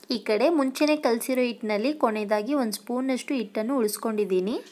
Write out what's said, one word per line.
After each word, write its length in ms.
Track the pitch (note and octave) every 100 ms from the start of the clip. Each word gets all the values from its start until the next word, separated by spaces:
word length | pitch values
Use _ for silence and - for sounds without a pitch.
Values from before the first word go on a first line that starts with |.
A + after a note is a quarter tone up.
| - A#3+
ಈ 40 | -
ಕಡೆ 200 | G#3+ C#4 E4
ಮುಂಚೆನೇ 400 | C4 C4+ D4+ D4+ C#4+
ಕಲಸಿರೋ 380 | A#3 - B3+ B3
ಹಿಟ್ಟಿನಲ್ಲಿ 420 | G#3 G#3+ G#3 A#3+ D4+
ಕೊನೆಯದಾಗಿ 500 | A#3+ G#3+ G#3 G#3+ G#3 D4
ಒಂದು 140 | A#3 G3
ಸ್ಪೂನಷ್ಟು 540 | - B3 C4 B3 - C#4
ಹಿಟ್ಟನ್ನು 360 | G#3+ A3 A3 C#4
ಉಳಿಸ್ಕೊಂಡಿದ್ದೀನಿ. 760 | G#3+ - A#3 G#3+ G3+ F#3 F#3 D4 -